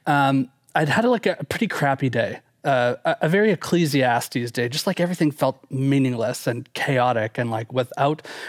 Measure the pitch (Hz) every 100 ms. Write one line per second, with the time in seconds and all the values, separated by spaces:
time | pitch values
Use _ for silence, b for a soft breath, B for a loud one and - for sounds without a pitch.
0 | - 143 139 135 131 _ _ 160 156 -
1 | 240 233 - 170 160 - 220 - 143 135
2 | 131 117 101 113 _ _ 147 131 120 123
3 | 165 - 160 190 214 180 - 175 156 139
4 | 127 120 - 123 120 123 120 143 202 180
5 | 175 180 151 143 135 - - 135 135 139
6 | 135 120 113 123 - 120 - - - 131
7 | 123 117 107 - 120 113 113 131 120 -
8 | 139 156 - B